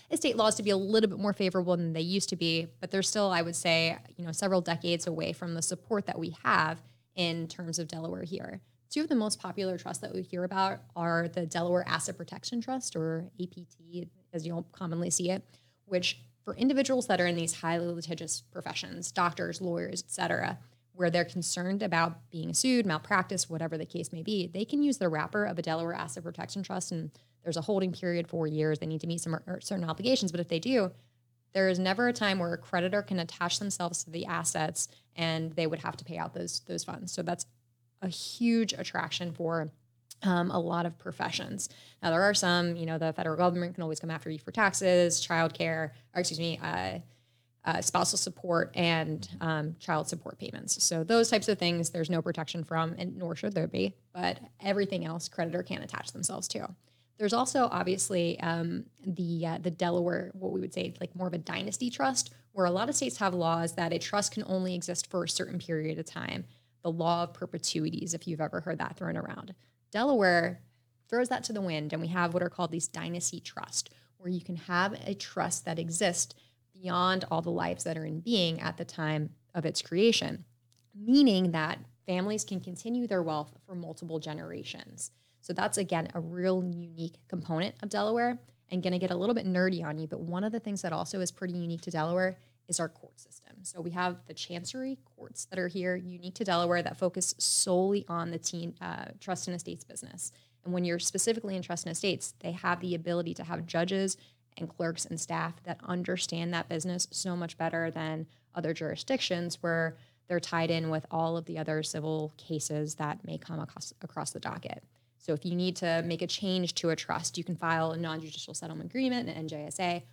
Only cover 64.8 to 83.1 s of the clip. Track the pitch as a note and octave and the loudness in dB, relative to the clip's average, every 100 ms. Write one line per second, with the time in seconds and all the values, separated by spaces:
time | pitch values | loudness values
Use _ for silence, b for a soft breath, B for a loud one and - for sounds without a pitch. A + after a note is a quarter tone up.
64.8 | E3+ E3+ - F#3 E3+ - - F3+ - D#3+ | -4 -4 -2 -2 0 -2 -2 -4 -2 -2
65.8 | D#3 D#3+ E3 - - - F3 b b b | -2 -4 -8 -8 -6 -6 -8 b b b
66.8 | F3 E3 E3 E3+ F3 F3 E3+ E3+ - E3 | -4 0 2 2 0 -4 -8 -4 -2 0
67.8 | D#3 E3+ F3 E3 - D#3 D#3 F3 F3 E3 | 0 -2 -4 -4 -4 -2 -2 -2 -4 -4
68.8 | - - F3 E3 - - - F#3 _ _ | -4 -4 -4 -4 -4 -8 -12 -16 _ _
69.8 | _ G#3 C4 C4 F#3+ F3 E3+ F3+ - _ | _ 0 4 6 8 6 4 -2 -12 _
70.8 | _ _ _ A#3 B3 B3+ B3 G#3+ F#3+ D#3 | _ _ _ 0 2 0 -2 -2 0 0
71.8 | D3+ D#3+ E3 F3+ F3 F3 F3 - E3+ E3 | -2 -2 -2 2 2 2 0 0 -2 -2
72.8 | - - E3+ F3 - E3+ - - - - | -4 -4 -6 -4 -4 -4 -10 -10 -6 -6
73.8 | - b b b F3+ F3+ E3+ F3 - F3 | -6 b b b -4 -4 -4 -8 -2 2
74.8 | G3 G#3+ - G3+ - - F3 F3 - E3 | 2 0 -6 -6 -6 -2 -2 -2 -4 -4
75.8 | E3 E3 G3+ F3+ - - b b _ F#3+ | -2 0 2 2 -2 -6 b b _ -12
76.8 | F#3 F3+ F3+ F#3 - E3 E3 E3+ E3+ F3 | -2 2 4 2 0 -2 0 0 -2 -2
77.8 | - E3 D#3 D#3 E3+ A#3 E3+ D#3+ - E3+ | -4 -4 -4 -4 0 4 4 2 -4 -6
78.8 | E3 - D#3 D#3 D3+ - _ F3+ D#3+ - | -8 -4 -2 0 -2 -6 _ -4 -2 -2
79.8 | - E3+ A3+ A3 E3 - - _ _ _ | -2 4 6 6 2 -4 -12 _ _ _
80.8 | _ G3+ G#3+ C4+ C#4 G3 F3+ E3 D#3 - | _ -6 6 10 10 8 6 4 0 -2
81.8 | - - - F3+ G3 G#3+ - F#3+ F#3 F3+ | -10 -12 -4 0 0 -2 -2 -6 -6 -8
82.8 | A#3 A#3+ A#3+ | -4 -2 0